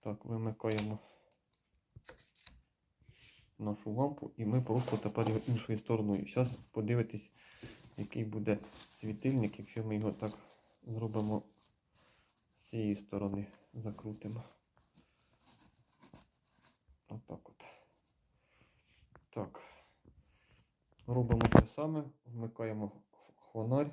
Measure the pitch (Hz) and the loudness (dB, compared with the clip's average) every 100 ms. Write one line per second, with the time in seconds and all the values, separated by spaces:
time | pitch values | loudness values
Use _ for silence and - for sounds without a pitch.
0 | 117 104 123 117 113 110 113 110 104 107 | -6 -8 -6 -4 -2 -2 0 0 0 -4
1 | - - _ _ _ _ _ _ _ - | -10 -20 _ _ _ _ _ _ _ -20
2 | - - - _ - - _ _ _ _ | -20 -20 -20 _ -20 -20 _ _ _ _
3 | _ - - - _ _ 107 107 - 110 | _ -20 -20 -20 _ _ -4 -4 -4 0
4 | 143 147 - - 107 123 123 113 123 110 | 0 0 -10 -4 2 2 4 2 2 0
5 | 107 104 113 110 - 120 - 110 - 113 | 0 0 2 2 2 0 0 -4 0 0
6 | 107 98 - - 127 - - - 107 120 | 2 0 0 0 0 0 -8 -4 2 2
7 | 113 101 - - - - - - - - | 2 -4 -12 -20 -20 -10 -10 -8 -12 -6
8 | 104 - 110 110 104 104 - - - - | -6 -2 -4 -2 0 0 -2 -14 -14 -8
9 | 110 104 131 135 110 - 104 - 110 107 | -6 -2 2 4 2 0 -10 -6 -2 0
10 | 107 101 110 - - - - - - 113 | 0 -2 -4 -6 -12 -20 -20 -20 -8 -4
11 | 113 107 107 107 - - - _ _ - | -2 0 0 0 -4 -20 -20 _ _ -20
12 | - - _ - _ - - 113 107 101 | -20 -20 _ -20 _ -20 -8 -2 2 0
13 | - 101 101 98 101 - - 123 107 104 | 0 -4 -2 -2 -6 -12 -16 -8 -8 -8
14 | 110 107 107 113 - - _ _ - - | -10 -8 -8 -8 -10 -16 _ _ -20 -20
15 | - _ _ - - - - - - - | -20 _ _ -20 -18 -18 -20 -20 -20 -20
16 | - - - _ _ _ - - _ - | -20 -20 -20 _ _ _ -20 -20 _ -20
17 | _ 110 - - - - - - _ _ | _ -14 -12 -14 -14 -20 -20 -20 _ _
18 | _ _ _ _ _ _ _ _ _ _ | _ _ _ _ _ _ _ _ _ _
19 | _ - _ - 95 - - - - _ | _ -20 _ -8 -8 -8 -20 -20 -20 _
20 | - - _ _ _ _ _ _ _ _ | -20 -20 _ _ _ _ _ _ _ _
21 | - 120 120 117 113 - - - 151 156 | -2 0 4 4 10 10 10 0 -2 -2
22 | 139 - - 117 113 113 113 107 104 - | -4 -10 -16 -8 -8 -4 -4 -2 -6 -8
23 | _ - - - - 113 113 131 147 | _ -20 -20 -20 -12 -6 0 2 2